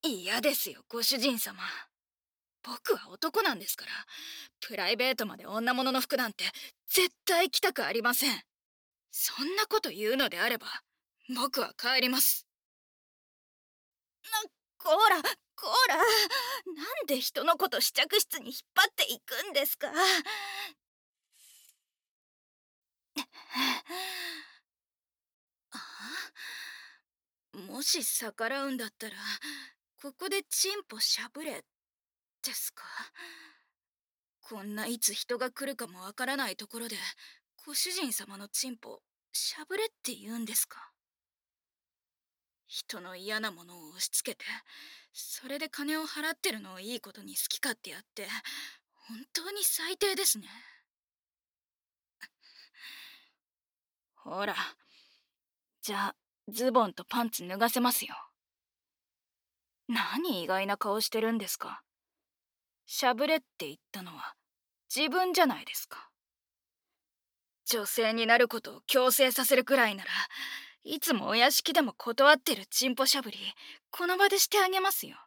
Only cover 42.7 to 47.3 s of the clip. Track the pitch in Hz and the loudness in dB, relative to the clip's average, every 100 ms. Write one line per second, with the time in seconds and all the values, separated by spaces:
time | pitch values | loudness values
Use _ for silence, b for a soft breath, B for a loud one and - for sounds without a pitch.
42.7 | - - 208 180 185 196 214 214 170 175 | -12 -10 -10 -12 -12 -6 -4 -4 -8 -18
43.7 | 175 151 180 - - - - - 220 - | -20 -20 -6 -2 0 -2 -8 -10 -10 -12
44.7 | B B B B - - - 254 277 311 | B B B B -16 -12 -10 -8 -6 -6
45.7 | - 285 311 311 302 311 330 381 220 196 | -4 -2 -2 -4 -4 -4 -2 -2 -4 -8
46.7 | 185 196 240 202 214 196 | -12 -8 -8 -10 -18 -10